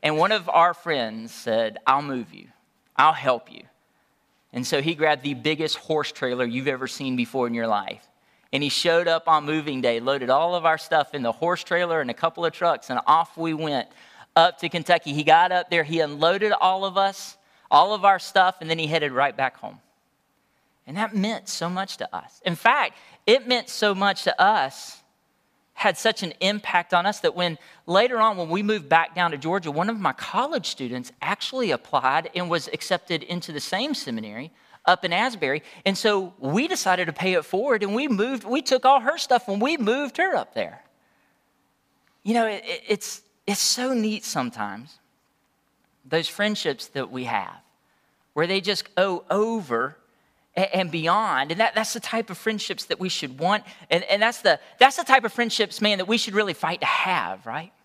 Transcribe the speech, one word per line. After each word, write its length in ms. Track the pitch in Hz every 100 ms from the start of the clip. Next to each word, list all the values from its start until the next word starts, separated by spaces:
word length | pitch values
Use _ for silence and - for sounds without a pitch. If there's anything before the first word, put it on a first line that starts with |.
And 160 | 147 156
one 140 | 175
of 180 | 214 170
our 240 | 165 175
friends 580 | 170 165 147 113 110 113
said, 460 | - - 113 113 110 -
"I'll 160 | 135
move 320 | 147 131 110
you. 140 | - 50 _ _ _ _ -
I'll 180 | 147
help 380 | 127 135 123 -
you." 100 | - - _ _ _ _ _ _ _ _
And 120 | 123 123
so 160 | 151
he 140 | 151 160
grabbed 260 | 156 147
the 140 | 139 131
biggest 420 | 117 156 156 -
horse 340 | - 156 143
trailer 340 | - 131 123 120
you've 220 | 120 135
ever 200 | 131 131
seen 280 | - 135 127
before 300 | 120 135 120
in 80 |
your 140 | 117 113
life. 340 | 104 - - _ _ _ _ _
And 100 | 139
he 60 | 143
showed 400 | - 175 165 175
up 180 | 165 160
on 160 | 156
moving 380 | 147 156 151 135
day, 180 | 123 117
loaded 300 | 120 139 123
all 260 | 135 170 175
of 100 | 165
our 120 | 160
stuff 360 | - 160 143
in 80 | 147
the 120 | 120
horse 320 | 113 170 175 -
trailer 340 | 170 175 160
and 100 | 131
a 40 |
couple 320 | 117 170 165 170
of 80 |
trucks, 360 | - 175 139 -
and 80 | 123 -
off 300 | 156 165 -
we 180 | 165
went 360 | 156 156 139 - - - - - -
up 220 | 170 -
to 100 | 170
Kentucky. 420 | 175 156 170 151
He 140 | 147 151
got 260 | 160 180
up 180 | 180 170
there, 140 | 170
he 160 | 151 165
unloaded 540 | 151 147 160 190 214
all 320 | 208 185 190 196
of 100 | 185
us, 400 | 196 196 - - _ _ _
all 240 | 143 185
of 120 | 208 196
our 140 | 190
stuff, 360 | - 196 185 185
and 80 | 160
then 100 | 165
he 80 | 156
headed 240 | 160 147
right 240 | 127 139 117
back 220 | 135 -
home. 240 | - 101 _ _ _ _ _ _ _ _ _ _ -
And 80 | 160
that 180 | 220
meant 360 | 214 202 214 -
so 200 | - 170
much 280 | 185 196 -
to 180 | - 90
us. 260 | - _ -
In 100 | 165
fact, 420 | 226 277 214 - - - -
it 240 | 254 240
meant 180 | 247 -
so 260 | - 208
much 300 | 190 202 190
to 180 | - -
us, 600 | 185 214 135 - - - _ _ _ _ _ _ _
had 240 | - 214 175
such 260 | 220 220
an 100 | 180 -
impact 540 | 185 208 - 180 175
on 120 | 180 185
us 140 | 208
that 160 | 165 170
when 220 | 175 156 - - -
later 320 | 180 247 240
on, 200 | 220 196
when 100 | 165
we 160 | 180
moved 240 | 208 214 143
back 260 | 165 165
down 180 | 170 175
to 60 | 147
Georgia, 340 | 151 190 165
one 180 | 143 190
of 100 | 226
my 140 | 175
college 540 | 131 - 190 269 294 170
students 440 | - 127 123 123 _
actually 500 | - 202 - 262 233
applied 580 | 131 - 139 131 143 165
and 160 | 175 175
was 200 | 170 -
accepted 520 | 156 - 175 - 165
into 280 | 156 175 -
the 80 | 147
same 340 | - 185 269
seminary 600 | 294 - 113 107 107 151 _ _ - -
up 180 | 180
in 80 | 180
Asbury. 520 | 175 202 220 147 147 - - -
And 120 | 190
so 360 | 220 208 185 -
we 260 | 131 175 311
decided 380 | 370 190 180 175
to 40 |
pay 220 | 147 185
it 100 | 185
forward, 400 | 151 185 269 226
and 100 | 202
we 140 | 214 294
moved, 380 | 202 226 269 202
we 160 | 254
took 240 | 269 254 262
all 160 | 269
her 160 | 233 330
stuff 320 | - 247 -
and 120 | 196
we 140 | 247 330
moved 400 | 208 254 285 -
her 180 | 370
up 200 | 262 -
there. 280 | - 87 - _ _ _ _ _ _ _ _ _ _ _ _ _ _
You 120 | 190 233
know, 120 | 220
it, 160 | 202 -
it, 180 | 170 -
it's, 340 | 208 - - _ _ -
it's 140 | 202
so 340 | - - 254
neat 300 | 254 214 214
sometimes, 720 | - 151 123 113 104 101 139 - _ _ _ _ _ _ _ _ _ _ 131
those 240 | 160 156
friendships 580 | - 208 214 165 135 -
that 240 | 139 123
we 140 | 127 123
have, 320 | 113 92 - _ _ _ _ _ _ _
where 160 | - 170
they 140 | 190
just 340 | 185 202 - -
go 300 | 196 175 -
over 680 | 196 220 226 156 117 131 147 _ _ _ _ _ -
a-, 180 | 190
and 160 | 180 180
beyond. 640 | 165 160 196 220 139 143
And 80 | 170
that, 160 | 226 214
that's 160 | 220
the 80 | 233
type 300 | - 226 233
of 80 | 180
friendships 480 | - 220 - - -
that 120 | 170
we 120 | 185
should 300 | - 143 131
want. 260 | 165 208 - - -
And, 160 | 170 190
and 160 | 202
that's 180 | 220 233
the, 180 | 202 147 - -
that's 160 | 262 269
the 80 |
type 220 | 240 262 220
of 80 |
friendships, 480 | - 233 - 208 -
man, 160 | 214 202
that 100 | 185
we 100 | 226
should 160 | -
really 200 | 196 208
fight 260 | 165 165 175
to 80 | -
have, 580 | - 190 175 90 98 113
right? 280 | 127 170 _